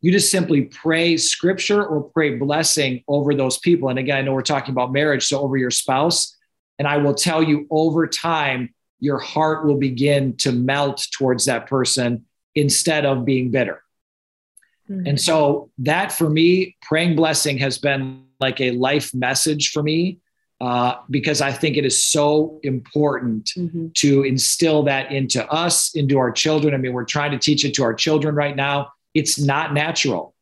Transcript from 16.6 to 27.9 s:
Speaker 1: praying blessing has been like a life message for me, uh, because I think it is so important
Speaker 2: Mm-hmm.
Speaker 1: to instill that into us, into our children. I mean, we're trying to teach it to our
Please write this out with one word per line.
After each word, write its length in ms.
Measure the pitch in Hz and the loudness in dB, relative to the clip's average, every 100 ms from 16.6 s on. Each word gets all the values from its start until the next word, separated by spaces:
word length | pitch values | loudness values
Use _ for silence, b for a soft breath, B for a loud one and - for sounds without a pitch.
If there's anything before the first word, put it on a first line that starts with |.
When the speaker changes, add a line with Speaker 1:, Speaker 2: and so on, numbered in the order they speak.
| 185 _ | 2 _
Speaker 1:
praying 340 | - 156 175 156 | -2 0 2 4
blessing 420 | 160 147 151 139 | 2 2 0 0
has 200 | 135 123 | -2 0
been 460 | 143 139 131 131 _ _ | 0 0 -2 -10 _ _
like 200 | 131 123 | -4 0
a 120 | 127 | -2
life 420 | 120 131 147 - | 0 0 0 -2
message 560 | 127 123 135 156 151 143 | -4 -2 0 0 -2 -2
for 120 | 151 | -2
me, 360 | 147 160 180 180 _ _ _ _ | -2 0 -2 -4 _ _ _ _
uh, 360 | 127 123 123 - - | -4 0 0 -2 -4
because 300 | 131 156 147 | -2 -2 -2
I 120 | 139 | -2
think 240 | 127 - 147 | -2 -2 0
it 80 | |
is 200 | 139 - | 0 0
so 540 | - 151 147 151 156 156 | 0 2 2 2 0 -4
important 880 | 143 131 120 147 147 127 123 110 107 - | -6 -6 -4 0 0 0 -4 -4 -6 -6
Speaker 2:
Mm-hmm. 320 | 175 170 165 | -6 -6 -6
Speaker 1:
to 280 | - 143 139 | 0 2 4
instill 600 | 135 135 - - 165 151 | 2 0 -2 0 2 2
that 280 | 143 135 131 | 2 -2 -2
into 360 | 139 131 151 - | -4 -2 -2 -2
us, 440 | 156 175 - - | -2 0 0 -2
into 240 | 160 139 139 | -2 2 2
our 120 | 123 | 2
children. 420 | 110 156 156 147 | 0 0 2 2
I 40 | 135 | 0
mean, 140 | 127 | -4
we're 120 | 123 | -6
trying 280 | 113 147 147 | -4 -2 -2
to 60 | 127 | -2
teach 260 | - 147 | 0 0
it 100 | 143 | 0
to 80 | 131 | 0
our 100 | 127 | -2